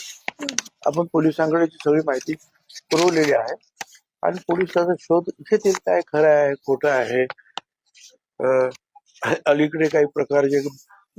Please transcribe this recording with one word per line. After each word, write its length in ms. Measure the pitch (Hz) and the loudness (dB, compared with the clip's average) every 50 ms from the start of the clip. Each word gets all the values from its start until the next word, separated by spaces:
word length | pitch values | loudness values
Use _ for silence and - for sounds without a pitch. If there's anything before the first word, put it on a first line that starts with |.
| - - - - _ - - - 294 277 254 240 - - _ _ - | -16 -16 -18 -16 _ -14 -12 -10 -10 -8 -6 -6 -6 -8 _ _ -4
आपण 200 | 151 147 160 175 170 - | -4 -2 -2 -2 -2 0
पोलिसांकडे 540 | 165 160 160 151 - 160 156 156 170 170 | 0 2 2 2 0 0 0 2 2 0
जी 100 | 160 - - - | 0 -2 -2 0
सगळी 160 | 151 147 156 156 | 0 2 2 2
माहिती 280 | 151 135 131 - - 156 - _ _ _ _ _ _ - - - - | 0 -2 -4 -4 -6 -8 -8 _ _ _ _ _ _ -20 -20 -8 -2
पुरवलेली 420 | - 160 170 180 170 160 156 147 135 | 0 2 2 2 4 2 2 2 2
आहे 220 | 120 110 117 156 - _ _ _ - - - - - _ _ _ _ - | 0 0 -2 -8 -10 _ _ _ -20 -18 -18 -20 -20 _ _ _ _ -4
आणि 160 | 170 175 185 | -4 -4 -4
पोलीस 360 | - - 170 175 185 170 - | -4 -4 -2 -2 -2 -2 0
त्याचा 180 | 175 175 175 180 - | 0 0 0 -2 -4
शोध 260 | - - 165 170 175 - - - | -2 0 0 0 0 -2 -8 -12
घेतील, 320 | 151 - 214 214 - 202 190 | -6 -2 -2 0 0 0 -2
काय 280 | - - 190 180 175 | -2 -2 -2 -2 -2
खरं 280 | 170 _ - 151 156 156 | -2 _ 0 2 4 4
आहे, 260 | 151 147 147 139 139 | 4 4 2 0 -2
खोटं 340 | - _ - 135 123 - 147 | -4 _ -4 -2 0 0 0
आहे. 380 | 139 127 120 110 120 127 127 127 - _ _ _ - - - _ _ _ _ _ _ - - - _ _ _ _ _ - | 0 0 0 0 0 -2 -2 -2 -4 _ _ _ -20 -20 -20 _ _ _ _ _ _ -20 -20 -20 _ _ _ _ _ -4
अ, 300 | - 127 131 131 127 127 - - _ _ - - _ _ _ - - - - - - | -2 0 2 2 0 -2 -4 -8 _ _ -20 -20 _ _ _ -8 -4 -4 -4 -2 2
अलीकडे 420 | - 143 147 151 151 151 160 160 151 | 2 2 2 2 0 0 0 -2 0
काही 160 | - 156 147 | 2 2 0
प्रकार 380 | 143 - 147 139 - 143 143 139 | 0 0 -4 -4 0 0 2 2
जे 240 | 139 139 143 139 143 135 135 _ _ _ _ _ _ _ | 2 0 0 -2 -4 -8 -14 _ _ _ _ _ _ _